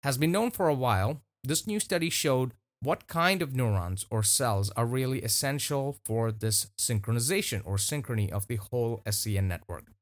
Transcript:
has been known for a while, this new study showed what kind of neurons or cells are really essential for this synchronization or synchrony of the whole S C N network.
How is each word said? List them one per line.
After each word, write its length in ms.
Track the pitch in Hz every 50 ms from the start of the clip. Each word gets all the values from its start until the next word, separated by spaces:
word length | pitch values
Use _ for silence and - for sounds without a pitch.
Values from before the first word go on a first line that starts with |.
| -
has 160 | 143 131 123
been 140 | 151 165 175
known 180 | 202 226 240
for 180 | - - 190 160
a 60 | 147
while, 480 | 131 127 123 110 92 92 113 156 147 - _ _ _ -
this 220 | 127 151 160 -
new 140 | 220 208 214
study 300 | - - 196 175 160 165
showed 420 | - - - 151 131 127 127 127 - _ _ _ _ _ -
what 240 | 131 165 - -
kind 340 | - - 165 165 180 196 190
of 140 | 170 139 131
neurons 500 | 127 127 113 104 95 87 87 90 98 - -
or 120 | - 110 104
cells 480 | - - - 135 120 107 98 98 101
are 160 | - - 117
really 360 | 117 123 131 131 127 131 123 -
essential 760 | 113 - - - 135 139 143 - - 151 139 135 139 139 - _
for 280 | - 110 113 113 113 110
this 340 | 110 107 110 107 - - - _ -
synchronization 840 | - - 120 104 101 - 117 120 117 135 185 196 208 - - 98 -
or 120 | - 98
synchrony 540 | 98 101 - 151 147 131 - 123 110 104 95
of 180 | - 101 101 -
the 80 | 123
whole 460 | 107 - - - 123 117 117 117 107 -
S 140 | 107 101 -
C 180 | - 110 104 98
N 100 | 98 95
network. 440 | 87 82 - - 87 - - - - _